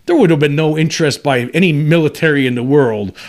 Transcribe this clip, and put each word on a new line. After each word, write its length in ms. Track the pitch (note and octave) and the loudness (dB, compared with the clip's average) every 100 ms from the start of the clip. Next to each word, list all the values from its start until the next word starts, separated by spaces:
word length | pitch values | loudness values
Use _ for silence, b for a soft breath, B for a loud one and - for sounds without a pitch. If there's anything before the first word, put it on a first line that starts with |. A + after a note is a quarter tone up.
| - | -2
there 100 | E4+ | 2
would 140 | F#3 | 2
have 100 | D#3+ | 2
been 160 | D3 C#3+ | 0 0
no 220 | D#3 D#3 | -2 0
interest 460 | D#3 - D#3 - | -2 0 -2 -2
by 180 | C#3+ B2+ A#2+ | -2 -2 -2
any 200 | E3 F#3 | 0 0
military 760 | D3 D3+ E3+ D3+ - E3 C#3+ C3 | 0 2 2 0 -2 0 2 0
in 80 | B2 | -2
the 80 | |
world 520 | B2+ D3 B2+ G#2+ G2 B | 0 2 2 0 -6 B